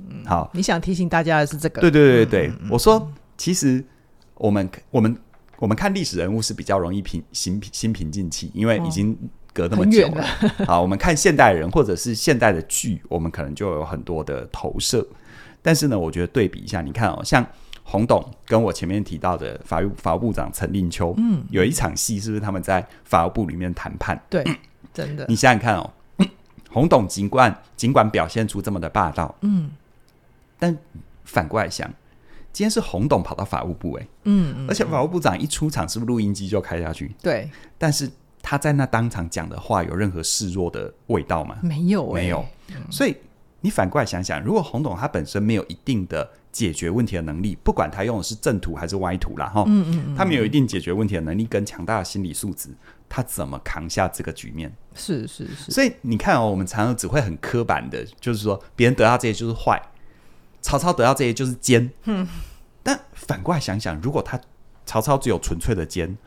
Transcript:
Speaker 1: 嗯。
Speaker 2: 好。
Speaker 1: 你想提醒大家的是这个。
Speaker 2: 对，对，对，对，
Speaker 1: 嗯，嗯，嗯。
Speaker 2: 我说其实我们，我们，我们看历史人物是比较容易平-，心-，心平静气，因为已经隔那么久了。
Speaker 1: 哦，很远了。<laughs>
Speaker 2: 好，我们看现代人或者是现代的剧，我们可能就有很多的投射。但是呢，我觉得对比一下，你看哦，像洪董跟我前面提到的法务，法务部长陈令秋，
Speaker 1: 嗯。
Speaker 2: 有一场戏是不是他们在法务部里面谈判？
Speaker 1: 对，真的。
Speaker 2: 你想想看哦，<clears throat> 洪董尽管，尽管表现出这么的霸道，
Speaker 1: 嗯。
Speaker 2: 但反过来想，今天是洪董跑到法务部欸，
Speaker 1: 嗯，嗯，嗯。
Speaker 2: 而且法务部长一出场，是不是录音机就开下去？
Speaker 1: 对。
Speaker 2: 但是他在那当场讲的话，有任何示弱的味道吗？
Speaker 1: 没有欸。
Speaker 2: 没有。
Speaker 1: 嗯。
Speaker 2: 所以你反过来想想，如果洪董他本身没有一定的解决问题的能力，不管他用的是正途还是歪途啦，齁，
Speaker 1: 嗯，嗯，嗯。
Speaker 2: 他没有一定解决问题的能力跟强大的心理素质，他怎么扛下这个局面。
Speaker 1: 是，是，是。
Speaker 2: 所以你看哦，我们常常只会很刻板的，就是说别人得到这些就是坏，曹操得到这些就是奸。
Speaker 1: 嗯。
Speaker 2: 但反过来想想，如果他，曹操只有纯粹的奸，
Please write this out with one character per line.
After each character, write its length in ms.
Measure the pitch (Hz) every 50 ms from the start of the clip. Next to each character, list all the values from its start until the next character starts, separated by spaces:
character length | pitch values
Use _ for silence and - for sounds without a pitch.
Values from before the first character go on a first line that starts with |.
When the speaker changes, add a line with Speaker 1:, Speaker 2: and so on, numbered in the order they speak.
| 190 190
Speaker 1:
嗯。 140 | - 170 156
Speaker 2:
好。 240 | - 90 82 78 - -
Speaker 1:
你 80 | 170 196
想 160 | - 180 170
提 140 | 160 175 190
醒 160 | 170 180 170
大 140 | 170 165 160
家 160 | 165 160 151
的 80 | 147
是 100 | 147 156
这 120 | 147 160 156
个。 100 | - -
Speaker 2:
对， 100 | 175 170
对， 360 | 143 151 147 135 123 117 113
对， 0 |
对， 220 | 113 107 95 78 76
Speaker 1:
嗯， 20 |
嗯， 80 | - - -
嗯。 40 | -
Speaker 2:
我 80 | 113 117
说 320 | - 220 220 220 156 151 147 - - _ - -
其 160 | - 160 185
实 280 | - 143 135 127 127 135 - _ _ _ _ - - _ _ _
我 160 | - - 107
们， 180 | 104 101 95 92 - - - -
我 100 | - 127
们， 160 | 107 113 120 - - - - - - - - -
我 80 | 123
们 80 | 101 110
看 200 | - 185 202 196
历 100 | 190 170
史 140 | - - 87
人 140 | 82 90 107
物 100 | 113 107
是 100 | - 101
比 100 | - 87
较 160 | - 98 98
容 160 | 87 87 95
易 60 | 101
平-， 220 | 92 - - 85 76 - -
心-， 260 | - - 92 92 104 101 - -
心 220 | - - 113 110
平 180 | 95 87 76 78
静 180 | 101 92 85
气， 200 | - - 87 78 -
因 140 | 95 107
为 100 | 117 113 98 85
已 60 | -
经 260 | 80 95 101 107 110 - - - - - - - -
隔 120 | - 85 85
那 60 | -
么 120 | 185 185 208
久 160 | 220 214 165 139
了。 140 | 160 156 -
Speaker 1:
哦， 60 | - - -
很 120 | 214 208
远 80 | - -
了。 80 | -
<laughs> 20 | -
Speaker 2:
好， 140 | 87 87 90
我 40 |
们 120 | 92 98 98
看 180 | - - 135
现 180 | 143 - 190 156
代 160 | 139 135 110
人 200 | 95 82 78 87
或 120 | 98 165 131
者 140 | 101 90
是 180 | - - 120 117
现 240 | 107 - 175 143 117
代 140 | 120 110 92
的 80 | 80 80
剧， 380 | - - - - 117 95 - - -
我 100 | 82 85
们 120 | 80 82
可 120 | - - 76
能 120 | 69 73
就 180 | - 107 95 82
有 100 | 73 78
很 160 | 80 85 73 -
多 200 | - 85 80 76
的 220 | 73 71 64 - - -
投 260 | - - 85 - 107
射。 280 | - - - 113 - - - - - - - - - - - - -
但 120 | 165 160
是 140 | 143 147 143
呢， 100 | 117 98
我 120 | 85 80
觉 100 | 76 85
得 60 | 87
对 200 | 87 - 135 104
比 120 | 87 - -
一 80 | -
下， 160 | - - 90 80
你 100 | 71 -
看 160 | 110 113 95
哦， 140 | - - -
像 220 | - - 131 117 - - - - - - - -
洪 220 | - - 98 113
董 160 | 120 117 92 - - - - -
跟 180 | - 117 113 113
我 80 | 95
前 160 | 85 - -
面 160 | 85 98 104 98
提 140 | - -
到 180 | 73 - 90 90
的 240 | 76 69 53 55 - -
法 160 | - - -
务， 100 | 95 101 -
法 180 | - - 95 82
务 40 | 92
部 120 | 120 113
长 220 | 101 - - - 82
陈 180 | - - -
令 200 | 90 101 92 85
秋， 240 | 85 - 90 85 90
Speaker 1:
嗯。 260 | 214 226 233 202 143 - -
Speaker 2:
有 160 | - 95 92
一 60 | 117
场 260 | 165 - - 87 -
戏 240 | - - - 113 98
是 80 | 101 113
不 60 | 107
是 60 | 107
他 120 | 101 101 98
们 100 | 92 85
在 240 | - 95 90 85 - - - -
法 220 | - - 87 82
务 40 | 90
部 160 | - 117 104
里 100 | 80 76
面 160 | 87 90 90 87
谈 240 | - - - -
判？ 240 | - - - 85 - - _
Speaker 1:
对， 160 | - 170 - - - - - - _ _ - - -
真 240 | - 151 139 147
的。 80 | 151 131
Speaker 2:
你 80 | 120 113
想 180 | 110 - 127 120
想 60 | 104
看 160 | 107 117 104
哦， 140 | 85 - - - _ - - - -
<clears throat> 100 | 190 - - - - - - - - -
洪 180 | - 117 143 165
董 180 | - 127 101
尽 220 | 90 - 98 101 101
管， 280 | - 127 127 110 - - - - -
尽 160 | - - 120 135
管 180 | 131 107 107
表 160 | 104 98 80
现 220 | 80 - 113 110 104
出 120 | - 101
这 120 | 92 - 101
么 80 | 90
的 100 | 82 80
霸 200 | - 107 95 80 73
道， 200 | - 82 - - - -
Speaker 1:
嗯。 280 | 208 202 180 156 143 151 - _ _ _ _ _ _ _ _ _ _ _ _ _ _ _ _
Speaker 2:
但 180 | 175 175 165 147 - _ - - - - - - -
反 220 | - - - 82
过 140 | 73 - 110
来 100 | 101 85
想， 180 | - - - - - - _ _ - - - - - - - - -
今 120 | - 202
天 60 | 220
是 100 | 214 233
洪 260 | - - - 90 110
董 160 | 147 139 101 87
跑 100 | - -
到 100 | - 98
法 180 | - - 64 62
务 100 | 87 82
部 220 | - - 85 -
欸， 140 | - 113 - - _ -
Speaker 1:
嗯， 300 | 208 208 196 175 143 135
嗯， 100 | 135 135
嗯。 20 | 131
Speaker 2:
而 60 | 202
且 100 | - 196
法 180 | 160 160 135 131
务 40 |
部 140 | 160 180 175
长 180 | 147 135 90 -
一 80 | -
出 240 | 147 - - 156 156
场， 180 | - 120 82 -
是 120 | - 113
不 40 | 120
是 40 | 113
录 100 | 123 117
音 160 | 104 101 98
机 140 | 95 98 92
就 120 | 107 98
开 200 | 87 - - 85 85
下 100 | 80 80
去？ 220 | - 76 - 104 - -
Speaker 1:
对。 260 | 175 143 107 107 147 - - - - - -
Speaker 2:
但 140 | 165 156 143
是 180 | - 143 127 - - _ _ _ _ -
他 160 | - 147 143
在 140 | - 151 143
那 120 | 143 135
当 240 | - - 113 117 120
场 220 | - 95 85 85
讲 180 | - 87 80 82
的 100 | 80 90
话， 260 | - - 87 90 85
有 100 | 78 78
任 160 | 90 107 101
何 100 | 85 82 78
示 280 | - - - 110 92
弱 180 | 87 98 87 85
的 240 | - 55 50 - - _ _
味 160 | - 117 87 71
道 220 | - 90 80 -
吗？ 120 | - - 107 175
Speaker 1:
没 180 | 175 147 147 175
有 260 | 175 208 190 139 -
欸。 40 | -
Speaker 2:
没 140 | 87 87 90
有。 160 | 87 76 - - - - - -
Speaker 1:
嗯。 120 | - 135 - -
Speaker 2:
所 160 | - - 277
以 80 | 233 - - - - - _ - _ _ _
你 100 | - 202
反 180 | - - 98 92
过 120 | - 147
来 60 | 120
想 160 | - - 90 92
想， 200 | - 87 71 78
如 100 | 113 -
果 80 | -
洪 220 | 143 - - 120 156
董 140 | 127 90
他 100 | 92 127
本 180 | 143 - 87 73
身 160 | - - 101
没 140 | 104 110 113
有 100 | 98 -
一 120 | - 85 - _
定 200 | - 131 104 92 -
的 200 | 85 78 - - - - _ _
解 220 | - - 117 90 78
决 180 | - 87 82
问 160 | 92 120 120
题 80 | 101 95
的 80 | 87 80
能 180 | 76 76 82
力， 160 | 95 104 82 - -
不 100 | 214 214
管 160 | - 90 80
他 140 | 92 101 98
用 160 | 117 117 101
的 40 | 85
是 120 | - 110
正 240 | 107 - - 113 92
途 160 | - 90 82
还 140 | 73 85 82
是 80 | 98
歪 200 | 95 92 87 90
途 200 | 90 - - -
啦， 160 | - 69 - 92
齁， 80 | 104 101 214
Speaker 1:
嗯， 160 | 208 208 180 160
嗯， 160 | 170 165 131 139
嗯。 60 | 143
Speaker 2:
他 80 | 139 196
没 100 | 185 160
有 100 | 127 110
一 40 | 107
定 180 | 120 147 131
解 140 | 113 - 92
决 120 | 80 85 90
问 140 | 104 110
题 80 | 95 101
的 60 | 82
能 180 | 80 78 82 101
力 80 | 113
跟 180 | 110 - 101 101
强 220 | - - - 87
大 120 | 87 113 104
的 60 | 90
心 200 | - - 101 95
理 80 | 85 71
素 180 | - - 101 85
质， 160 | - - 71 67 - - - - - - _ -
他 80 | - 120
怎 240 | - - - 78
么 100 | 67 69 67
扛 280 | - - - 78 80 80
下 200 | - 107 95 87
这 160 | - - -
个 80 | 82 78
局 180 | - - -
面。 240 | 73 80 80 - - - - - -
Speaker 1:
是， 320 | - - - 175 123 113 -
是， 180 | - - -
是。 240 | - 143 - - -
Speaker 2:
所 140 | - 262 277
以 80 | 240 - -
你 180 | - 120 113 104
看 180 | - - 175
哦， 140 | 131 113 107
我 60 | 98
们 100 | 95 95
常 180 | 92 - 110 107
常 120 | 120 120
只 100 | 107 -
会 140 | 87 - 151
很 160 | 123 95 80
刻 260 | 73 - - - 120 117
板 260 | - 90 69 60 65
的， 160 | - 60 62 - - -
就 160 | - 123 117
是 60 | 101
说 200 | 104 107 95 - - - -
别 140 | - 120 120
人 60 | 131
得 80 | 131 110
到 120 | 110 120
这 120 | 123 - 117
些 40 | 107
就 140 | - 117
是 60 | 113 113
坏， 280 | - - 127 107 - - - - - - - - - - - - - - - - -
曹 160 | - - 147
操 160 | 135 - 180 170
得 120 | - 117
到 100 | 123 135
这 100 | 135 139
些 80 | 120 113
就 140 | 135 135
是 80 | 127 123
奸。 340 | - - 131 123 113 120 127 - - -
Speaker 1:
嗯。 200 | 220 214 190 185 175 170 165 - - - - - - _ - -
Speaker 2:
但 160 | 262 277 269 - - -
反 280 | - - - - 92
过 140 | 92 156 175
来 60 | 151
想 180 | - - 95 104
想， 220 | - 90 80 76
如 100 | 85 131
果 100 | 151 123
他， 200 | - - - - - - - - - - - - -
曹 160 | - - 110
操 160 | 110 147 139
只 140 | 135 - 120
有 80 | 98 82
纯 220 | - - - 82
粹 160 | - - 156
的 100 | 92 80
奸， 260 | 76 - 90 82 85 98 - -